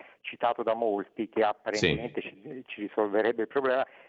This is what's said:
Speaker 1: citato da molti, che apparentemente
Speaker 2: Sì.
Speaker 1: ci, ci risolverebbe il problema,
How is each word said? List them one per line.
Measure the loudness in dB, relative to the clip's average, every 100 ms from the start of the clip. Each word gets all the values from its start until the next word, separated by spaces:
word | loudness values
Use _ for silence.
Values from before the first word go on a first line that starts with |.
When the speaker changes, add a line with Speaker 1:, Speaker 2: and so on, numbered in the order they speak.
| -20 -16
Speaker 1:
citato | -14 -2 -2 0
da | 0 2
molti, | 2 0 -2 -6 -4
che | 2
apparentemente | 2 2 -4 0 2 2 -2 -6
Speaker 2:
Sì. | -8 -12
Speaker 1:
ci, | -14 -14 -12
ci | -10
risolverebbe | -4 0 2 2 2 0
il | -2
problema, | 0 2 2 0 -8